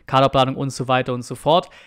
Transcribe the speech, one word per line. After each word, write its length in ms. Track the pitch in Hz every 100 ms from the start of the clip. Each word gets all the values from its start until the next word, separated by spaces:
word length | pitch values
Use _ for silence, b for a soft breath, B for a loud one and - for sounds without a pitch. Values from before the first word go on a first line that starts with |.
| -
Kaderplanung 500 | 135 139 135 131 135
und 140 | 139
so 160 | - 127
weiter 280 | 127 127
und 80 | 123
so 120 | 117
fort, 360 | 127 143 170 - B